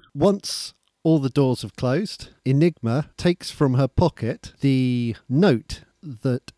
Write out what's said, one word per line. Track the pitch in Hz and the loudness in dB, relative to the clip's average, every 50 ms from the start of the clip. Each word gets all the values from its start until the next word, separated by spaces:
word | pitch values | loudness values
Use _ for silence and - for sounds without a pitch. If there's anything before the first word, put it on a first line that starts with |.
| _ _ _ | _ _ _
Once | 143 147 202 202 202 - - - - - - - _ _ _ _ _ _ | 0 2 2 2 0 -4 -8 -10 -10 -10 -12 -16 _ _ _ _ _ _
all | 165 160 156 | 2 2 2
the | 135 131 | 2 0
doors | - 143 139 131 123 - - | 0 2 2 2 0 -2 -4
have | 104 - | -12 -10
closed, | - - 123 127 165 214 - - - - - - _ _ | -4 -2 -2 0 -2 -2 -4 -8 -14 -16 -20 -20 _ _
Enigma | 131 135 139 160 175 156 - - 113 113 139 151 - _ | 0 2 4 2 2 0 -2 -4 -2 -2 -2 -4 -6 _
takes | - - 180 175 - - - | -4 -2 -2 -2 -2 -6 -14
from | - - 151 135 127 | -4 0 0 2 2
her | 127 139 131 | 2 0 0
pocket | - - 180 160 - - - 113 147 - - - - _ | 0 0 0 0 0 -2 -6 -6 -6 -6 -10 -20 -14 _
the | - 139 135 131 127 127 123 120 120 117 107 - _ _ | 0 0 2 2 2 0 0 -2 -2 -4 -6 -8 _ _
note | 123 143 196 202 131 110 - _ - - - _ _ _ | 0 2 4 4 2 2 -2 _ -14 -16 -16 _ _ _
that | - 160 127 110 - 135 123 131 - - - | -16 -16 -16 -6 -4 -4 -4 -4 -6 -12 -18